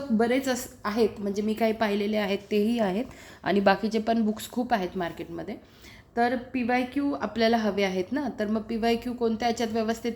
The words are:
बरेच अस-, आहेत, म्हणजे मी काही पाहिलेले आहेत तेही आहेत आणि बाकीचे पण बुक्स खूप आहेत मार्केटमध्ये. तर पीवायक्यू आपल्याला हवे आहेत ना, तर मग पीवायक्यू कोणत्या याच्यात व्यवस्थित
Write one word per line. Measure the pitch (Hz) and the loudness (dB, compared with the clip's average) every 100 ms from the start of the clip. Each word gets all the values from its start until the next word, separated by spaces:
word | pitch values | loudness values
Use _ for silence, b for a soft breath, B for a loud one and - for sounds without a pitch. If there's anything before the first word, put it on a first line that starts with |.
| 277 | 2
बरेच | 214 233 254 269 | 2 4 2 0
अस-, | 247 - - | -2 -4 -8
आहेत, | 208 208 220 - | -4 2 2 0
म्हणजे | 202 196 | -4 -2
मी | 214 | -2
काही | 214 220 | 2 2
पाहिलेले | 220 220 208 202 214 | 2 0 0 0 0
आहेत | 202 196 - | 0 -2 0
तेही | 214 208 233 | 2 2 2
आहेत | 208 185 262 B B B | 2 0 -4 B B B
आणि | - 196 | 0 2
बाकीचे | 196 190 214 220 | 4 4 2 0
पण | 214 226 | 0 2
बुक्स | 214 214 - | 2 0 -4
खूप | - 247 | -4 -2
आहेत | 226 180 185 | 0 -2 -4
मार्केटमध्ये. | 170 160 160 165 165 262 - B B B B - | -6 -6 -10 -10 -10 -12 -14 B B B B 0
तर | 240 254 | 2 0
पीवायक्यू | 247 262 233 247 254 - 285 | -2 -2 2 2 0 0 -2
आपल्याला | 285 208 226 226 233 | 0 -2 2 4 4
हवे | 214 196 | 2 2
आहेत | 196 185 180 | 2 0 -2
ना, | 269 277 185 | -2 -4 -2
तर | 208 | -2
मग | 220 | -2
पीवायक्यू | 214 226 226 233 247 | -2 0 2 0 -2
कोणत्या | 247 233 220 240 | -2 0 0 0
याच्यात | 226 233 | 0 0
व्यवस्थित | 220 220 226 240 | 0 0 -2 -4